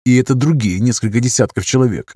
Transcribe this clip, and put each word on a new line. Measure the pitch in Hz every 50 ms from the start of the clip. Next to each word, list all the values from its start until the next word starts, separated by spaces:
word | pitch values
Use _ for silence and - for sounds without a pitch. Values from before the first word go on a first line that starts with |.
| _
и | 123 123
это | 127 127 - 139
другие | 127 120 156 165 143 113 101 90 95
несколько | 113 123 117 - - 110 101 117
десятков | 120 127 - - 117 - - - -
человек, | - - 131 131 123 98 73 - - -